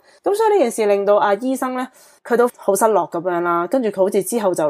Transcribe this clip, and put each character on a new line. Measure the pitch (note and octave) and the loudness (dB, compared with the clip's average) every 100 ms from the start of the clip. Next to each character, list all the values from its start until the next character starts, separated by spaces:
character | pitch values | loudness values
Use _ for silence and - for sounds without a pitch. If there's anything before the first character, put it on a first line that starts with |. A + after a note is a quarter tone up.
| _ _ | _ _
噉 | - | -4
所 | G4+ A4 | 0 2
以 | |
呢 | G#4 | 2
件 | A#3+ | 2
事 | A3 G#3 | 0 0
令 | G3+ | 2
到 | G3 G#3 | 4 2
阿 | G3+ | 2
醫 | G3+ B3+ | 0 -2
生 | C4 C4 B3+ | -4 -4 -6
呢， | B3+ _ - _ | -10 _ -20 _
佢 | - A#3 | -4 0
都 | A#3+ - | 0 0
好 | - | -2
失 | G3 A3+ | 2 2
落 | G3 E3 | 2 -2
噉 | E3+ | -6
樣 | F3+ F3 | -4 -2
啦。 | F3 E3+ F3 | -2 -2 0
跟 | C4+ | -2
住 | A3 | -2
佢 | G3 | 0
好 | F#3+ | 0
似 | G3+ | 0
之 | - A#3 | -2 -2
後 | G3+ | -2
就 | E3+ | 0